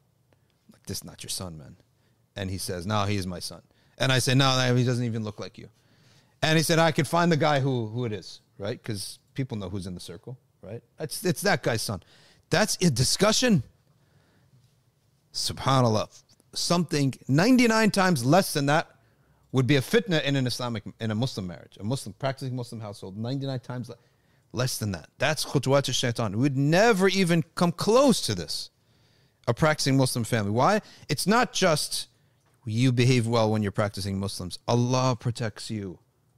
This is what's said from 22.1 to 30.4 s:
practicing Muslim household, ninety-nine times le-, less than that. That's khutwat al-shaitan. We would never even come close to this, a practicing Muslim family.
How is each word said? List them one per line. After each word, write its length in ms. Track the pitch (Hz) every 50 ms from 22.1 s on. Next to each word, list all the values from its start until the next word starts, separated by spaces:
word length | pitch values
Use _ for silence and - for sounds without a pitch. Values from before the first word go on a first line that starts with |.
| 92 -
practicing 380 | - 135 131 - 139 131 123
Muslim 240 | 127 120 - 117 107
household, 360 | 107 104 101 - - 98 92
ninety-nine 440 | 107 113 120 135 139 135 135 131 127
times 280 | - - 123 127 113 120
le-, 60 | - - _ _ _ _ _ _ _ _ _ _ -
less 260 | 107 127 131 - -
than 140 | 110 104 95
that. 180 | 82 - - _ _
That's 260 | 131 127 123 - -
khutwat 440 | - - 147 120 131 139 143 135 -
al-shaitan. 440 | 123 - - 123 117 - 120 101 90
We 100 | 110 135
would 140 | 147 135
never 500 | 135 143 147 160 180 214 240 233 180 190 196
even 360 | 180 190 190 165 175 170 - - _
come 160 | - 175 170
close 520 | - - - 196 220 254 294 277 202 - -
to 120 | - 104
this, 360 | 87 80 - - - - - _ _ _ _ _ _ _ _ _ _ _ _ _ _ _
a 60 | - 120
practicing 460 | - 165 156 151 - - 143 135 135
Muslim 260 | 131 127 - 127 110
family. 260 | - 123 113